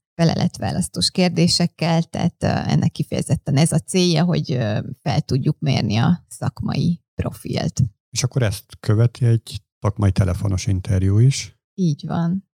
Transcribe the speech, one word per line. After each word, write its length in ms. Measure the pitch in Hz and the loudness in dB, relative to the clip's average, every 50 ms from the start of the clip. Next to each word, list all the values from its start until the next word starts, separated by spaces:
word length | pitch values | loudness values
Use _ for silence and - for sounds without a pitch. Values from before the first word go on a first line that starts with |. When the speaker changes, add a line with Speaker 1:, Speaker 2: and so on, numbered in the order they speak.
| _ _ _ | _ _ _
Speaker 1:
felelet 420 | 170 165 160 - - 175 170 - | 0 0 0 2 0 -2 -2 -2
választós 540 | - - - - 185 170 - - - - - | -4 -6 -4 -2 -4 -4 -4 -4 -4 -4 -2
kérdésekkel, 920 | - 190 180 180 170 165 175 170 - - 175 - - - 160 170 165 165 165 | 0 0 0 2 2 2 2 2 2 2 0 -2 -2 -2 -2 0 2 0 0
tehát, 400 | - - - - 175 - - - | -2 -2 -2 -2 -2 -2 -2 -2
ö, 40 | |
ennek 440 | - - - - - - - - - | 0 0 0 0 0 2 2 2 0
kifejezetten 680 | - - - - - - - - 165 - - - 139 | 0 -2 -4 -4 -4 -4 -2 -2 -2 -2 -2 0 2
ez 140 | 135 165 - | 2 2 2
a 80 | - 165 | 2 -2
célja, 440 | - - - 180 180 175 160 156 180 | -2 -2 0 2 2 2 2 2 2
hogy, 280 | 175 156 156 147 - | 2 0 0 -2 -2
ö, 280 | 131 123 113 104 104 101 - - - - | -2 -2 -2 -2 -2 -4 -4 -6 -10 -8
fel 200 | - - 98 - | -6 -2 -2 -2
tudjuk 380 | - - 123 123 110 156 - - | 0 0 0 0 0 -2 -2 -2
mérni 380 | 156 139 131 123 107 104 101 | -2 0 0 0 0 0 0
a 280 | 113 110 175 180 - - | 2 2 2 2 0 -4
szakmai 760 | _ - - 104 101 - - - - - - - 175 170 - _ _ _ | _ -12 -8 -8 -6 -6 -6 -6 -4 -2 -2 0 -2 -2 -4 _ _ _
profilt. 680 | - - - - - - - - - - 160 - - - - - _ _ _ | -8 -6 -6 -8 -10 -8 -6 -4 -4 -4 -2 0 0 -2 -2 -4 _ _ _
Speaker 2:
És 140 | - - - | -4 -4 -4
akkor 180 | - - - | -2 0 0
ezt 240 | 113 98 101 - - _ - - | 0 0 -2 -4 -10 _ -20 -6
követi 460 | - - 104 110 120 120 - - 123 | -2 0 2 4 2 2 0 0 2
egy 360 | 117 117 110 - - - - - _ _ _ | 2 2 0 -2 -6 -14 -14 -14 _ _ _
szakmai 320 | - 104 - - 101 95 | -4 -4 -2 0 0 2
telefonos 560 | - - 95 90 85 - 107 101 95 95 - | 2 2 0 0 0 -2 -2 -2 -2 -2 -2
interjú 500 | 104 95 90 - - 95 92 95 95 101 110 | -2 -2 -2 -2 0 0 2 2 4 4 6
is. 380 | 123 139 - - - - - _ _ _ _ | 4 4 4 0 -6 -12 -16 _ _ _ _
Speaker 1:
Így 300 | 196 180 160 139 - 175 | -2 -2 -2 -2 -4 -6
van. 380 | 151 156 175 165 170 190 196 - _ | -6 -4 -2 -2 -2 -2 -4 -6 _